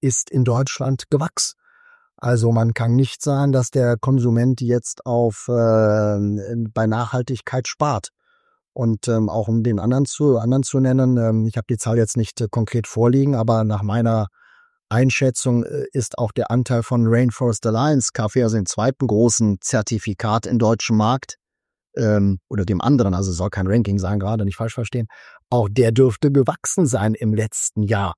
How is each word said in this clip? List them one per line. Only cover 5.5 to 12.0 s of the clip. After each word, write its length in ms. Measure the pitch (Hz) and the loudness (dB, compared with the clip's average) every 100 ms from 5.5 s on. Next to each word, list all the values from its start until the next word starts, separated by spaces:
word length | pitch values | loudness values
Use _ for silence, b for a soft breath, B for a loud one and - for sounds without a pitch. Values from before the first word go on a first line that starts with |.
| 120 113 110 107 107 104 101 101 104 98 117 110 | 0 4 4 4 4 2 0 -2 -2 -6 -6 -6
bei 140 | 110 110 | -2 -2
Nachhaltigkeit 800 | 110 117 127 123 123 - 131 - | -2 -2 -4 -4 -8 -6 -6 -6
spart. 400 | - 147 113 - _ _ _ _ _ _ | -4 -2 -2 -6 _ _ _ _ _ _
Und, 340 | - 117 110 - | -4 -2 -2 -2
ähm, 220 | 113 107 | 0 0
auch 180 | 104 107 | -2 -2
um 160 | 113 | 0
den 160 | 113 104 | 0 0
anderen 260 | 107 131 139 | 0 0 -2
zu, 320 | - 147 120 | 0 2 2
anderen 260 | 113 131 | 2 0
zu 180 | 131 135 | 0 0
nennen, 340 | 131 135 127 123 | 2 2 2 2
ähm, 300 | 113 110 110 | 2 2 0
ich 100 | 117 | -2
hab 120 | - | -4
die 100 | 117 | -4
Zahl 200 | 120 | 0
jetzt 200 | 117 | 0